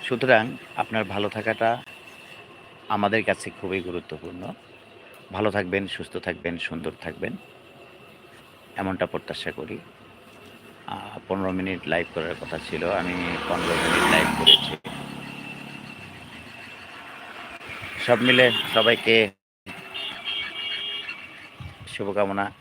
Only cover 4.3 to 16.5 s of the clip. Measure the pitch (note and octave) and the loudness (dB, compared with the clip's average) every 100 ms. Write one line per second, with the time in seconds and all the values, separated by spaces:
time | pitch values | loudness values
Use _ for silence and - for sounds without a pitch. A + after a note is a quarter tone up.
4.3 | F2+ - - - - - - - - - | -10 -10 -12 -16 -20 -20 -20 -20 -20 -10
5.3 | F#2 G#2+ G2+ F2+ G2 G2 - F2 F#2 F#2 | 0 2 2 2 0 -2 -6 -8 -6 -6
6.3 | E2 E2+ E2+ - E2 D#2 - E2+ - - | -4 -4 -4 -6 -4 -6 -6 -10 -6 -6
7.3 | E2 - - - - - - - - - | -8 -14 -20 -20 -20 -20 -20 -20 -20 -20
8.3 | - - - - - G2 F2+ F2+ D#2+ - | -20 -20 -20 -14 -6 -4 0 -2 -2 -6
9.3 | - - - D2 C#2+ - - - - - | -8 -6 -6 -8 -8 -12 -20 -20 -20 -20
10.3 | - - - - - - - G2+ G2+ - | -20 -20 -20 -20 -18 -10 -10 -10 -14 -4
11.3 | F#2 F#2+ F#2 F#2 F2+ D#2+ E2 E2+ - D#2+ | -2 0 0 -2 -4 0 0 0 -2 -4
12.3 | E2+ - D#2 - D#2+ E2+ G2 F2 F2 F2 | -4 -6 -8 -6 -2 0 0 0 -2 -2
13.3 | D#2+ - F2 E2+ E2+ E2 D#2+ - D#2+ D2+ | -4 -2 -2 0 0 2 4 6 6 4
14.3 | - - C#2+ - - - - - - - | 4 8 8 6 -6 -8 -12 -12 -12 -12
15.3 | - - - - - - - - - - | -14 -14 -14 -14 -14 -14 -16 -16 -16 -16
16.3 | - - | -16 -16